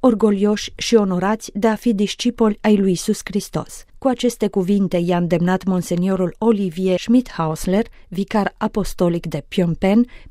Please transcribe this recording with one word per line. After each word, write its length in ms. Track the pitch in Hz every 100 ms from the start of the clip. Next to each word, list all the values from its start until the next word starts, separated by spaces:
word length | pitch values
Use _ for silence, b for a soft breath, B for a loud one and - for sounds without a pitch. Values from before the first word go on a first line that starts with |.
orgolioși 720 | 262 220 214 202 208 208 - -
și 180 | -
onorați 560 | 226 202 180 185 220 -
de 120 | - 220
a 80 |
fi 200 | 214 247
discipoli 640 | 202 208 - 247 240 220 208
ai 160 | - 208
lui 120 | 196
Iisus 320 | 175 - 208
Hristos. 600 | - 196 - 160 - - - -
Cu 100 | -
aceste 400 | - 240 - 208
cuvinte 480 | 202 180 202 190 180
i-a 200 | 175 175
îndemnat 480 | 175 170 175 185
monseniorul 720 | 196 185 170 175 185 190 180 -
Olivier 600 | 220 214 190 160 185 180
Schmidhausler, 880 | - 240 247 - 160 160 - 190 226 b b
vicar 460 | 180 196 220 196 -
apostolic 680 | 214 - 190 - 175 170 165
de 180 | 156 -
Phnom 260 | - 175
Penh, 320 | 160 190 214 240 B B